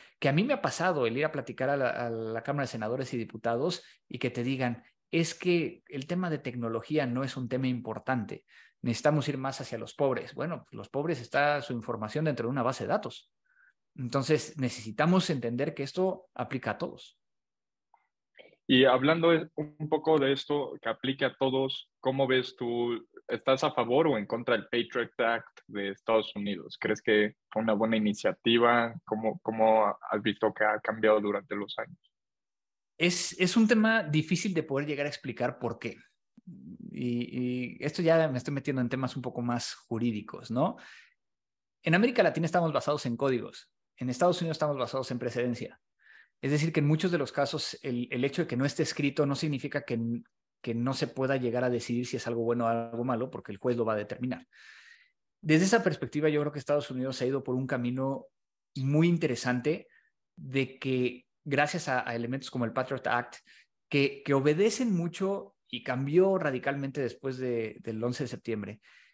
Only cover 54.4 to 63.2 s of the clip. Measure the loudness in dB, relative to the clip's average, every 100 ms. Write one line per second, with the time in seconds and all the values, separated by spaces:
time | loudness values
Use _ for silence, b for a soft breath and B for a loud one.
54.4 | -10 B B B B B B _ _ _
55.4 | 2 4 6 4 2 0 -2 0 2 2
56.4 | 0 -4 0 0 0 -4 -4 -2 -2 0
57.4 | 0 -2 -2 -2 -2 -2 -2 -4 -10 _
58.4 | _ _ _ -4 2 4 6 4 2 0
59.4 | 0 0 0 -2 -6 b b _ _ -18
60.4 | -4 -2 -2 -4 -2 0 0 -4 _ _
61.4 | -2 0 2 -2 -2 -2 -2 -4 -4 -6
62.4 | -6 -4 -2 -2 -2 -4 0 0